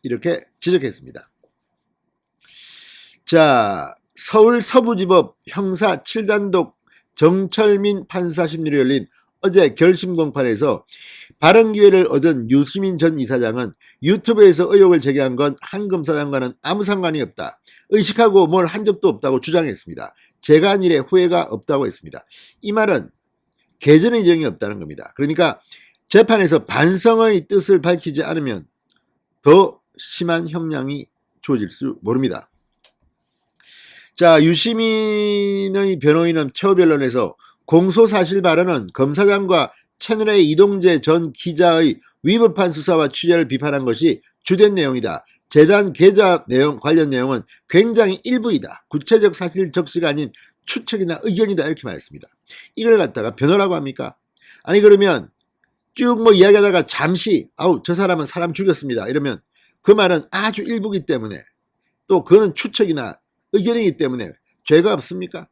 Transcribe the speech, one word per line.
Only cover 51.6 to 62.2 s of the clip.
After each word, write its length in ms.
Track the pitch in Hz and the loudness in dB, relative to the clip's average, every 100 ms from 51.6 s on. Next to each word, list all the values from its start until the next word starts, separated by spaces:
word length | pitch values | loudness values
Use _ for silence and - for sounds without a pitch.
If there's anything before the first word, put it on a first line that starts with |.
| 147 | -4
이렇게 160 | 156 | -6
말했습니다. 440 | 120 78 - 71 - _ _ - - - | -10 -14 -16 -20 -20 _ _ -20 -20 -6
이걸 220 | 226 220 | 2 2
갖다가 360 | 147 - 110 110 | 2 -4 -8 -2
변호라고 380 | 139 196 196 | 0 2 0
합니까? 420 | 170 139 127 127 _ _ _ _ _ | -4 -8 -12 -16 _ _ _ _ _
아니, 160 | - 202 | 0 4
그러면 500 | 208 202 202 143 82 _ _ _ _ _ _ | 6 6 4 0 -6 _ _ _ _ _ _
쭉 240 | - 247 233 | -4 -2 2
뭐 140 | 226 | 4
이야기하다가 500 | 202 196 208 202 185 151 | 6 6 6 4 0 -2
잠시, 600 | - 151 180 - 170 - _ | -4 -4 -2 -2 -2 -4 _
"아우, 260 | 170 170 | -2 -2
저 120 | - | -4
사람은 320 | 175 190 175 143 | -4 -2 -2 -6
사람 260 | - 175 | -6 -8
죽였습니다." 560 | 160 190 151 143 117 101 | -4 -2 -2 -4 -6 -4
이러면 320 | 139 143 104 _ _ _ _ | -4 -6 -8 _ _ _ _
그 100 | - | 2
말은 320 | 208 185 170 - | 4 4 0 -4
아주 320 | 185 214 208 | -6 -6 -6
일부기 420 | 202 233 208 196 143 | -8 -6 -6 -8 -6
때문에, 360 | 139 110 85 _ _ _ _ _ _ _ | -6 -6 -14 _ _ _ _ _ _ _
또 180 | 190 | -2